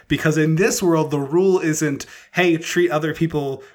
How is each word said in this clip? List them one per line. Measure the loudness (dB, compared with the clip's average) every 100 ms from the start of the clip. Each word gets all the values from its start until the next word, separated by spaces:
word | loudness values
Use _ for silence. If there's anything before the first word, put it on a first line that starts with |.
| -6
Because | -2 0 2
in | 2 2
this | 0 0
world, | 2 2 0
the | -2
rule | 0 2 2 2
isn't, | 0 -2 -2 -4 -10 -18 -8
"Hey, | 0 0 0
treat | 0 0 0
other | 0 -4 -2
people | -2 -2 -4 -6 -12